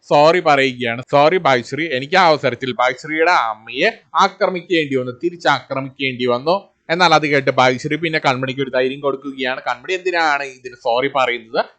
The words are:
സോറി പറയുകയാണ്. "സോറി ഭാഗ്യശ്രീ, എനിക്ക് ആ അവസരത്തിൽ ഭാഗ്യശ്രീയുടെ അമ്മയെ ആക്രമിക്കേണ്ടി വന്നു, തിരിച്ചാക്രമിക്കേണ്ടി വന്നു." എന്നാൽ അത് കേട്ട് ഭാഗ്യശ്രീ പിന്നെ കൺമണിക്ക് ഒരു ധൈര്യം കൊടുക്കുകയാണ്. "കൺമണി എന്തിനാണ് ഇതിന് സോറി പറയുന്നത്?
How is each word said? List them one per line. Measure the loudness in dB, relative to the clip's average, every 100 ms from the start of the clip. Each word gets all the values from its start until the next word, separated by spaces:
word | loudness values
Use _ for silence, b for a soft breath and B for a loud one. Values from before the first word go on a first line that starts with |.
| 2
സോറി | 4 4 4
പറയുകയാണ്. | 4 4 2 -2 -6 -6 0
"സോറി | 4 4 4
ഭാഗ്യശ്രീ, | 2 2 0 -8 -4
എനിക്ക് | -6 0 2
ആ | 4
അവസരത്തിൽ | 4 0 -4 -8
ഭാഗ്യശ്രീയുടെ | -2 -2 -2 -6 0 2
അമ്മയെ | 2 0 -6 -10 -2 -2 -2 _
ആക്രമിക്കേണ്ടി | 0 0 0 -4 -4 -2 -2 0 -2
വന്നു, | -4 -6
തിരിച്ചാക്രമിക്കേണ്ടി | -6 -2 0 -2 -2 -8 -8 -6 -6 -2 -2
വന്നു." | -2 0 -2 -4 _ -8
എന്നാൽ | 0 4
അത് | 4 2
കേട്ട് | 0 0
ഭാഗ്യശ്രീ | 2 2 2 -4 -6
പിന്നെ | -4 -2
കൺമണിക്ക് | 0 -2 -4 -6
ഒരു | -4
ധൈര്യം | 0 -2 -2
കൊടുക്കുകയാണ്. | -4 -4 -10 -8 -6 -6
"കൺമണി | -6 -8 -6
എന്തിനാണ് | -6 -2 0 0 0
ഇതിന് | -4 -12 -18
സോറി | -8 -2 -2 0 0
പറയുന്നത്? | -2 -2 -6 -6 -6